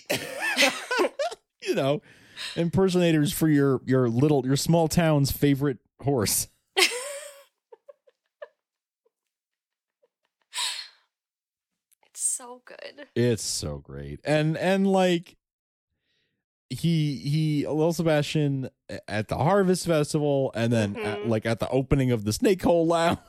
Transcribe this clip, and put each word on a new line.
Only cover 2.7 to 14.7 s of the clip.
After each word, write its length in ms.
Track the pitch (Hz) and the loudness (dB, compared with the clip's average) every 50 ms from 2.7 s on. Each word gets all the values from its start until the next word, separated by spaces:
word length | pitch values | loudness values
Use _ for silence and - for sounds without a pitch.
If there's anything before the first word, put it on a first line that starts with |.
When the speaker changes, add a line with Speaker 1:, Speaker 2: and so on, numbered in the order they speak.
| - 190 190 190 175 180 175 170 160 156 147 - - | 2 2 2 4 4 4 4 4 4 4 2 0 0
Speaker 1:
for 160 | - 165 160 | 0 2 2
your, 320 | 151 143 139 139 131 123 - | 4 4 4 4 2 0 0
your 220 | - 131 131 127 120 | 0 2 2 2 2
little, 380 | 113 120 143 156 151 139 123 | 2 2 4 4 4 2 2
your 100 | 131 139 | 0 0
small 320 | 139 - - 165 170 165 156 | 0 2 2 4 4 4 2
town's 420 | - 185 170 160 151 143 139 131 | 2 2 4 4 4 4 2 0
favorite 480 | - - - 147 143 131 143 147 127 - _ _ _ _ | 0 2 2 2 2 2 0 -2 -2 -4 _ _ _ _
horse. 460 | - 135 143 123 101 - - - - - _ _ _ _ _ - | -4 0 0 2 0 0 0 -2 -4 -6 _ _ _ _ _ 0
<laughs> 100 | 370 - 466 494 523 571 571 571 587 571 571 571 554 _ _ _ _ _ - _ _ - - _ _ _ _ _ _ _ _ _ 571 - _ _ _ _ _ _ _ _ _ _ _ _ _ _ _ _ _ _ _ _ _ _ _ _ _ _ _ _ _ _ _ _ _ _ _ _ _ _ _ _ - - - - - - - - _ _ _ _ _ _ _ _ _ _ _ _ _ _ _ _ _ _ _ _ _ _ _ _ | 0 0 0 -6 -10 -10 -12 -14 -16 -18 -20 -20 -20 _ _ _ _ _ -20 _ _ -20 -20 _ _ _ _ _ _ _ _ _ -20 -20 _ _ _ _ _ _ _ _ _ _ _ _ _ _ _ _ _ _ _ _ _ _ _ _ _ _ _ _ _ _ _ _ _ _ _ _ _ _ _ _ -10 -8 -8 -8 -8 -10 -14 -18 _ _ _ _ _ _ _ _ _ _ _ _ _ _ _ _ _ _ _ _ _ _ _ _
Speaker 2:
It's 140 | _ - | _ -8
so 400 | - - - - 254 240 247 247 _ | -6 -6 -6 -6 -8 -14 -18 -20 _
good. 420 | - - - - - - 277 294 - _ | -20 -20 -18 -16 -18 -16 -18 -20 -8 _
Speaker 1:
It's 280 | - 120 123 113 104 - | 0 0 0 0 -2 -4
so 340 | - - - - 80 73 69 | -6 -6 -6 -6 -8 -8 -10
great. 420 | - - 69 71 71 71 73 - - | -12 -14 -14 -14 -12 -12 -14 -10 -4
And, 340 | 135 151 151 151 160 160 - | -2 0 0 0 0 -2 -2
and, 300 | 135 180 | 0 0